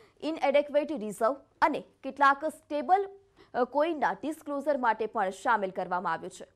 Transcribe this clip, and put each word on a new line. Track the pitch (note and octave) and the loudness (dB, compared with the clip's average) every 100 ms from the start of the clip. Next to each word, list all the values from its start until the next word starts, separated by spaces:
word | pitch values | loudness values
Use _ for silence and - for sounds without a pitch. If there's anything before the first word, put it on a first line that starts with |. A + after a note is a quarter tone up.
| - _ | -20 _
ઇનએડેક્વેટ | D4 D#4+ C#4 C#4+ D4 C#4+ D4+ | -6 0 2 4 2 0 0
રિઝર્વ | C#4 G#3+ - A3+ C#4+ - - | -4 -6 0 0 -2 -8 0
અને | E4 G3 - _ | 0 0 -8 _
કેટલાક | C4+ C4+ C#4 C#4 | -10 2 4 4
સ્ટેબલ, | D#4 - - D4 C4 G4 G4 - _ _ _ | -2 -6 -6 -4 4 2 2 -10 _ _ _
અ, | - | -2
કોઇનના | B3 C#4+ D#4+ D#4 F3 | 0 0 0 0 -2
ડિસ્ક્લોઝર | F#3+ C#4+ D4+ - C#4+ D4 C#4 | -2 -6 -8 -6 -4 -2 0
માટે | A#3+ A3 A3 | 0 0 -2
પણ | A3+ F#3+ | -2 -2
સામેલ | G3 C4 A3 F#3+ | -2 0 2 0
કરવામાં | F#3 F3+ F3+ F3 | -4 -4 -2 -2
આવ્યું | D#3+ E3+ | -4 -6
છે. | - - | -16 -20